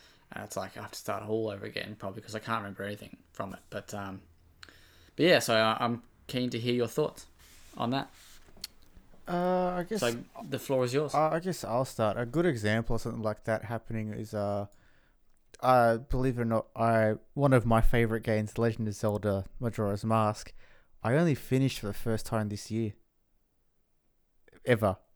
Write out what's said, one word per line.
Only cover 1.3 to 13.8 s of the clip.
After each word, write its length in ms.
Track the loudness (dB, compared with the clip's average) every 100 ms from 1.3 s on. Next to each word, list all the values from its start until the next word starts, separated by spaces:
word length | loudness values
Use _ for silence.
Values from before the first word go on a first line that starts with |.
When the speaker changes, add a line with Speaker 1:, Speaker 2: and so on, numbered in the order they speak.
| -4 -4
Speaker 1:
over 160 | -8
again, 320 | -10 -10 -10 -10
probably, 220 | -12 -12
'cause 140 | -10
I 40 | -10
can't 180 | -4 -4
remember 220 | -6 -8
anything 320 | -10 -10 -14 -20 _
from 220 | -12 -12
it. 60 | -12 -12
But, 240 | -12 -10
um, 260 | -10 -10 -12 -16 _ _ _ -20 -20 -20 -20 -12
but 100 | 2
yeah, 140 | 4 6
so 160 | 4 4
I, 220 | 4 2
I'm 220 | 0 -4 -8 _ -8
keen 240 | -4 -4
to 80 | -2
hear 160 | 0
your 120 | 0 0
thoughts 360 | -2 -4 -6 -20 _ -20 -20 -18 -6
on 120 | -2
that. 200 | -2 -6 -12 -20 -20 -20 -18 -18 -18 -20 -20 -20 -18 -6
Speaker 2:
Uh, 460 | -2 0 0 0 -2
I 40 | -4
guess 120 | -2
Speaker 1:
So 140 | -2 -2 -8 -16 -8
the 100 | -8
floor 260 | -2 0
is 100 | 2
yours. 180 | 0 0
Speaker 2:
uh, 160 | 2 2
I 100 | 0
guess 240 | -2 -4
I'll 200 | -2 -2
start. 320 | -2 0 0 0
A 60 | -2
good 200 | 0 0
example 480 | 2 0 0 0 -2
of 60 |
something 200 | -2 -4
like 200 | -4 -4
that 200 | -2 -2
happening 480 | -2 -8